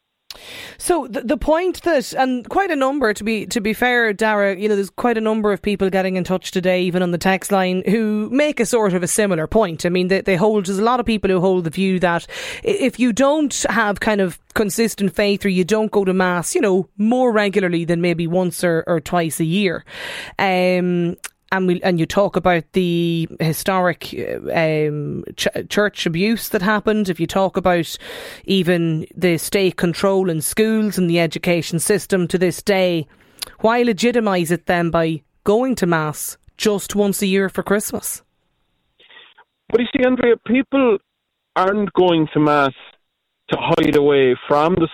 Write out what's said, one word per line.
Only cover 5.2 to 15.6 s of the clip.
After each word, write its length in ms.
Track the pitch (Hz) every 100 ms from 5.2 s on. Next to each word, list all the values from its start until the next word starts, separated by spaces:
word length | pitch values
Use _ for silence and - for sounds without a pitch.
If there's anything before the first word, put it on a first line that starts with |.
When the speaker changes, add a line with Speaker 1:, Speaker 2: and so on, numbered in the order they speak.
Speaker 1:
number 320 | 214 220 208
of 80 | 196
people 300 | 208 196 190
getting 240 | 190 185 185
in 80 |
touch 260 | 175 185 -
today, 320 | 190 180 185
even 200 | 180 180
on 80 | 180
the 80 | 170
text 320 | 196 190 -
line, 320 | 196 185 185 -
who 440 | 226 214 214 214
make 280 | 254 302 285
a 60 | 214
sort 280 | 240 208
of 100 | 175
a 40 | 170
similar 380 | - 202 165 156
point. 400 | 220 196 160 175
I 40 |
mean, 180 | 180 180
they, 140 | 190
they 140 | - 175
hold, 300 | 214 214 185
there's 140 | 196
a 40 |
lot 160 | 226 254
of 60 | 226
people 240 | 214 190
who 100 | 185
hold 260 | 190 185 160
the 40 |
view 300 | 180 190 185
that 260 | 175 170 - - - -
i-, 100 | -
if 320 | 403 254 -
you 140 | 247
don't 400 | 202 269 311 285 - -
have 300 | 214 208 190
kind 220 | 220 202
of 180 | 185 - _ -
consistent 580 | 208 - 226 - 196
faith 320 | - 202 202 202
or 40 |
you 140 | 180